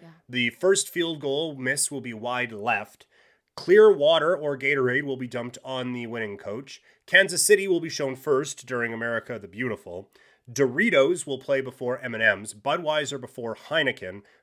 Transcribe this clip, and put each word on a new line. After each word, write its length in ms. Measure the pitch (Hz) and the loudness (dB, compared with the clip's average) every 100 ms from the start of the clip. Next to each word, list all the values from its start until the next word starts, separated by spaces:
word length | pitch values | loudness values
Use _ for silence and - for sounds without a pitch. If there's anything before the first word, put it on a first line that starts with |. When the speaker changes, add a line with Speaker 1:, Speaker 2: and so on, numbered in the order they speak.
Speaker 1:
Yeah. 80 | 165 - _ | -20 -20 _
Speaker 2:
The 220 | 123 120 | -2 -2
first 380 | - 180 196 - | 0 2 2 0
field 320 | 175 165 156 | -4 -4 -4
goal 340 | 139 139 165 | -4 -2 -4
miss 360 | 139 127 143 - | -4 -4 -2 -2
will 100 | 143 | -4
be 140 | 120 | -10
wide 380 | 113 117 123 120 | -8 -6 -4 -4
left. 540 | 110 110 107 110 _ _ _ _ _ _ - | -4 -2 -2 -4 _ _ _ _ _ _ -12
Clear 360 | - 202 214 | 6 8 10
water 440 | 175 143 165 151 180 | 8 4 4 2 0
or 200 | 151 139 | -2 -2
Gatorade 460 | 135 143 127 127 | 0 2 2 0
will 140 | 143 127 | -2 -6
be 100 | 123 | -6
dumped 320 | 120 120 123 | -6 -8 -10
on 280 | 127 131 127 | -8 -6 -6
the 140 | 123 117 | -6 -6
winning 300 | 117 110 101 | -6 -6 -8
coach. 440 | 104 107 143 - _ _ - | -10 -10 -12 -20 _ _ 0
Kansas 380 | 180 190 170 | 2 2 0
City 220 | - 202 196 | 4 4 4
will 140 | 175 | 0
be 80 | 160 | -2
shown 260 | - 139 | -4 -4
first 520 | 131 151 131 147 - - | -4 0 0 0 -10 -8
during 260 | 127 117 | -4 -4
America 460 | 113 117 113 - 117 | -4 -4 -4 -6 -12
the 100 | 101 | -12
Beautiful. 600 | 104 127 104 - 87 - _ _ _ - | -8 -6 -6 -10 -14 -14 _ _ _ -14
Doritos 720 | 120 135 127 226 151 135 175 - | 0 0 2 4 6 4 2 -2
will 120 | 131 | -8
play 220 | - 135 | -2 -2
before 380 | 131 120 123 127 | -2 -6 -4 -4
M 160 | 127 | -6
and 80 | 113 | 2
M's. 320 | 113 98 107 | 4 2 -2
Budweiser 680 | 107 135 165 160 151 147 135 | -8 -4 -2 0 -2 -2 -8
before 360 | 120 - 117 110 - | -12 -10 -8 -8 -4
Heineken. 520 | 160 139 113 92 98 - _ | 0 0 -2 -10 -14 -18 _